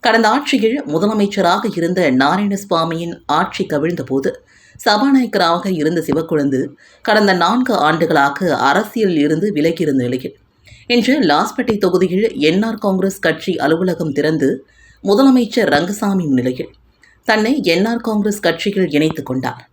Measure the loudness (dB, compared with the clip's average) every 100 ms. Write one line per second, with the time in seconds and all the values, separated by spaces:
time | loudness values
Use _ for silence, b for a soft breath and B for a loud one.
0 | 2 2 2 0 0 0 0 -2 -2 0
1 | 0 0 0 2 2 2 0 -2 -2 0
2 | 2 2 2 2 0 -4 -2 -2 -2 -4
3 | -8 -10 _ -2 -2 -4 -4 -2 -2 -4
4 | -4 -4 -4 -8 _ b b b -2 2
5 | 4 2 2 0 0 0 -2 -2 0 0
6 | -2 -2 0 0 0 -2 -4 -10 b b
7 | 0 2 4 2 2 0 0 2 2 0
8 | 2 2 2 0 -2 0 2 2 0 -2
9 | 0 2 0 0 -2 0 -2 0 0 0
10 | 0 -4 -8 -14 _ _ b b b 0
11 | 2 2 2 2 0 -4 -4 0 0 2
12 | 0 0 -2 0 0 2 0 -2 -2 0
13 | -2 -2 -4 -2 -4 -2 0 0 0 -2
14 | -4 -2 -2 0 0 -2 -8 b b b
15 | 0 4 6 4 2 0 2 2 0 -2
16 | -2 0 0 0 0 -4 -10 _ _ b
17 | b b -2 0 2 0 2 2 2 -2
18 | -2 -2 -2 -2 -2 -2 -4 -2 0 0
19 | 0 -2 -6 -4 -6 -8 -18